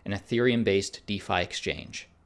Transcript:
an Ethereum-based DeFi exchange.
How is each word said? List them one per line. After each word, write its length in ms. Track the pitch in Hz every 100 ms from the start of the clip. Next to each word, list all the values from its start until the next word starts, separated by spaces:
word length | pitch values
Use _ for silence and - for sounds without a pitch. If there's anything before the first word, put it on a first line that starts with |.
| -
an 60 |
Ethereum-based 920 | 98 - 117 123 117 104 98 98 - -
DeFi 360 | 101 - 92
exchange. 680 | 87 - - 76 64 - - _